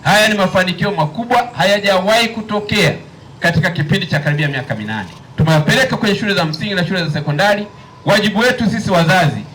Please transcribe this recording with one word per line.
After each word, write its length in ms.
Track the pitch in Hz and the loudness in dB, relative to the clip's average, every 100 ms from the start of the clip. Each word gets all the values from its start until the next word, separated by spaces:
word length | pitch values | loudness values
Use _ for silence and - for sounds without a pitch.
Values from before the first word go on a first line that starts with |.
Haya 240 | 151 208 214 | 4 4 4
ni 80 | 208 | 2
mafanikio 540 | 185 190 185 175 202 | 2 2 0 -2 -2
makubwa, 580 | 165 156 - 240 247 240 - | -2 -4 -4 0 0 0 -2
hayajawahi 680 | 190 202 196 190 190 226 233 | 0 2 2 2 2 2 0
kutokea 640 | 226 - 208 208 214 170 - - - - - | -4 -6 -6 -2 0 0 0 -12 -20 -20 -4
katika 300 | 170 170 175 | 0 2 0
kipindi 360 | 170 - 202 - | -2 -2 -2 0
cha 120 | 151 | -2
karibia 280 | 151 147 147 | 0 0 -2
miaka 280 | 139 120 110 | -4 -6 -8
minane. 340 | 107 107 95 - - - | -6 -8 -10 -16 -18 0
Tumewapeleka 600 | 151 156 147 226 269 - | 4 4 4 2 0 0
kwenye 180 | 214 196 | -2 -2
shule 180 | 214 | 0
za 120 | 185 160 | -2 -2
msingi 280 | 151 208 | -4 -4
na 120 | 196 170 | -4 -2
shule 160 | 185 | -2
za 80 | 160 | -2
sekondari. 560 | 151 143 147 202 202 - - - - - | -4 -4 0 2 0 -4 -14 -20 -8 0
Wajibu 340 | 202 208 196 | 2 2 2
wetu 300 | 247 254 214 | 0 2 0
sisi 220 | - 214 | 0 0
wazazi 500 | 180 165 185 151 110 - | 2 4 4 2 0 -10